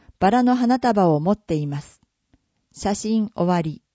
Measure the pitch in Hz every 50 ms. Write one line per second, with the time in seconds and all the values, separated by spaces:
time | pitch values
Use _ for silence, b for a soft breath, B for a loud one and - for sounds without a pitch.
0 | b b b _ - 190 226 247 247 247 247 254 247 233 254 262 - 247 220 208
1 | 185 170 156 147 151 180 208 208 _ - 170 151 147 143 143 143 - - - _
2 | _ _ _ _ _ _ _ _ _ _ _ _ _ _ _ - - 196 208 -
3 | - 214 220 226 214 202 - - 175 175 180 175 165 160 147 - - _